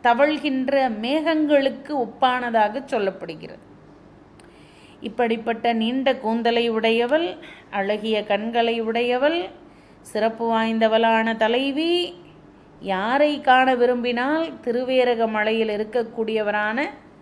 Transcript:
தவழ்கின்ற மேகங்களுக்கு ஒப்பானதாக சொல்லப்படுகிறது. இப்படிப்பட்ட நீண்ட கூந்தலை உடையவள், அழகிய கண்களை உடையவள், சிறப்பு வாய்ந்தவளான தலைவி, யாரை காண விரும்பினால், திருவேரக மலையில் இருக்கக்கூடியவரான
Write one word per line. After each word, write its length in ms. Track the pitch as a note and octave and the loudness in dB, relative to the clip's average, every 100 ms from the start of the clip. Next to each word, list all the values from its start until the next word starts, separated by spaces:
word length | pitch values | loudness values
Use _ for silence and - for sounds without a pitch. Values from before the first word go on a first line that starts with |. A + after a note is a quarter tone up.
தவழ்கின்ற 880 | B3 A#3+ D4 D4+ D4 C4 B3+ C#4 C4 G#3 | 2 4 4 2 -2 -2 0 2 0 -2
மேகங்களுக்கு 920 | A3+ D4+ D#4 D#4 D4+ C#4+ C4+ A3+ - | -2 0 0 2 4 4 2 -4 -8
ஒப்பானதாக 880 | D4 A#3 - C4 B3 B3 A3+ G#3 A#3 | -4 -4 0 0 0 0 2 2 0
சொல்லப்படுகிறது. 840 | C4+ A#3+ G3 F#3 E3+ D#3+ E3 - - - - - - - - - - - - - - - | -4 -2 -2 -4 -12 -14 -14 -18 -20 -20 -20 -20 -20 -20 -20 -20 -20 -20 -20 -20 -20 -14
இப்படிப்பட்ட 720 | A3+ A3+ A#3 A3+ A3+ A3+ A#3 | -12 -2 0 0 -2 -2 0
நீண்ட 420 | A3+ A3 C4 C4+ B3+ | 0 0 0 0 0
கூந்தலை 540 | G#3+ A3+ A#3 A#3 A#3 | -2 0 0 2 0
உடையவள், 680 | A3 A3+ A3+ A#3+ D4+ F4 - - - - | 0 2 2 2 0 0 -8 -16 -20 -10
அழகிய 540 | G3+ G3 G#3 A3 G#3+ | -6 -4 -4 -2 -2
கண்களை 580 | G#3 G3+ A3+ A#3 A#3 A#3 | 0 -2 0 0 0 0
உடையவள், 680 | A3+ A3+ A#3+ B3 C#4+ E4+ F#4 - - - - - | -2 -2 0 2 2 0 -6 -12 -20 -20 -20 -20
சிறப்பு 520 | - G#3+ A3 A3+ A#3 | -10 -2 -2 -2 -2
வாய்ந்தவளான 840 | A3+ A3+ A3+ A3 A3 A3+ A3+ A3+ A3+ | 0 0 2 2 4 4 2 0 0
தலைவி, 760 | A3 A#3+ C#4 C#4 E4 F4 F4 - - - - - - - | 0 2 0 -2 0 0 -2 -8 -20 -20 -20 -20 -20 -16
யாரை 600 | F#3 F#3+ G#3+ C4+ D4+ C#4+ | -6 -4 0 2 2 2
காண 340 | C#4+ B3+ C4 B3 | 4 6 6 4
விரும்பினால், 720 | A#3+ B3 A#3+ A#3+ C4 D#4+ E4 B3 | 2 2 -2 -2 0 0 -2 -6
திருவேரக 640 | A#3+ A#3+ B3+ B3+ B3 A#3 A3+ | -4 -4 0 2 2 2 0
மலையில் 400 | G#3+ G#3+ A3+ A3 | 0 0 0 -2
இருக்கக்கூடியவரான 1160 | G#3 G#3+ B3 A3+ - A3 A3 G#3 G#3 G#3+ A3+ C4+ - - - | -2 -4 -4 -4 -4 -4 -2 -2 -2 -2 -2 -4 -8 -20 -20